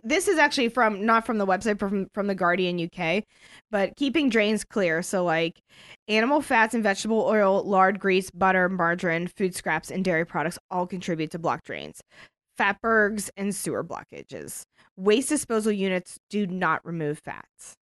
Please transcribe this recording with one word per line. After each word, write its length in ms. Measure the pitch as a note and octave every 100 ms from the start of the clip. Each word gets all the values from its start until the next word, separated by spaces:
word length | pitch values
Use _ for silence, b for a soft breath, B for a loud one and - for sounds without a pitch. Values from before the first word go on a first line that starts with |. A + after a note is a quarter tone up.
| A3
this 240 | D#4+ G#4
is 80 | D#4+
actually 320 | D4 - A#3
from, 360 | B3+ A3 G3 A3
not 200 | A3+ A3+
from 120 | A3
the 80 | F#3+
website, 340 | F#3 A3 G#3
but 100 | G3+
from, 180 | G3+ F#3+
from 140 | - G3+
The 80 | F#3+
Guardian 440 | F3 F3+ F#3 F3
U 80 | E3+
K, 360 | - E3 F#3+ B B B B _
but 240 | G#3 F#3+ -
keeping 320 | C#4 D4 C#4
drains 340 | A3 G#3 G#3+
clear. 380 | - A3+ F3+ D#3+
So, 220 | F3+ F#3+ F3
like, 340 | D#3+ E3 - B B B B -
animal 340 | G#3+ A#3 D4
fats 320 | C#4+ A#3+ A3
and 80 | A#3+
vegetable 440 | G#3+ G3 G#3+ A3+ D#3
oil, 340 | G#3+ G3 G3 F#3+
lard, 340 | F#3+ F#3 G3
grease, 320 | G3 F#3 F#3+
butter, 380 | F3 F#3+ F#3 F3+
margarine, 580 | F#3 E3+ F3 F3+ E3 F3
food 260 | - F#3
scraps, 380 | F3+ - D#3+ -
and 140 | F#3 F#3
dairy 200 | D#3+ E3+
products 320 | E3 D3+ - -
all 180 | F#3 F3+
contribute 440 | F#3 F3+ D#3+ D#3
to 80 | F3
blocked 260 | E3 A#2+ -
drains, 340 | E2+ D2 - B B B _ _ -
fatbergs, 720 | G3+ G3 A3+ A3+ G#3 G#3+ - -
and 180 | G3
sewer 300 | F#3+ F3 A2
blockages. 800 | E3 - - D2 - G2 D2 - - b b -
Waste 320 | F#3+ A3 C4+
disposal 420 | D4+ - A3 A3
units 480 | G#3 F#3+ F#3 - - _
do 160 | G3+ G3+
not 400 | F#3 E3+ E3 -
remove 340 | E3+ D3 D3+
fats. 540 | - - - _ - -